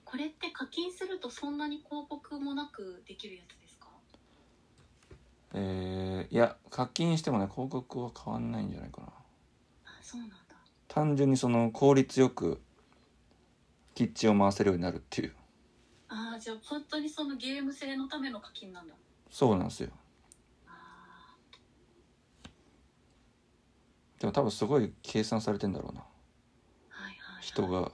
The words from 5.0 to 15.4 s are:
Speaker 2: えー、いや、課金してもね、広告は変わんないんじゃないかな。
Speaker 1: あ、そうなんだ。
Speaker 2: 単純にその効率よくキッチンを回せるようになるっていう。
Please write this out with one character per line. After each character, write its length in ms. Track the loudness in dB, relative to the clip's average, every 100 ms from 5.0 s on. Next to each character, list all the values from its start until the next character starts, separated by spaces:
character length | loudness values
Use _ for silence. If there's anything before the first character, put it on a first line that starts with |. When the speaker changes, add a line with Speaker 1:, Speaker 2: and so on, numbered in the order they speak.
| -20 -20 -20 _ -10 -6
Speaker 2:
え 720 | -4 -4 -4 -4 -4 -4 0
ー、 20 |
い 40 | 4
や、 200 | 4 2 -8
課 180 | -4 -4
金 300 | 0 2 2
し 40 |
て 100 | 2
も 60 | 2
ね、 100 | 0
広 220 | -2 -4
告 340 | -4 -6 -6
は 80 | -6 -8
変 100 | -8
わ 60 | -4
ん 120 | -4
な 100 | -4
い 40 | -4
ん 60 |
じ 60 | -6
ゃ 20 |
な 80 | -12
い 40 |
か 100 | -14
な。 60 | -16 -18 -20 _ _ _ _ _ -20
Speaker 1:
あ、 140 | -20
そ 160 | -16 -14
う 40 |
な 60 | -14
ん 20 |
だ。 60 | -18 -20 -20 _ _ -4
Speaker 2:
単 280 | 0 4 6
純 140 | 6
に 80 | 6
そ 120 | 6
の 200 | 4 4
効 220 | 6 8 8
率 240 | 6 6
よ 100 | 4
く 320 | 4 -2 -2 -8 _ _ _ _ _ _ _ _ _ _ _ _
キ 120 | -2 -2
ッ 80 |
チ 140 | 4 6
ン 40 |
を 80 | 8
回 140 | 6
せ 100 | 6
る 60 | 4
よ 60 | 4
う 20 |
に 60 |
な 60 | 0
る 80 | -4
っ 40 | -6
て 120 | -6
い 40 | -6
う。 100 | -8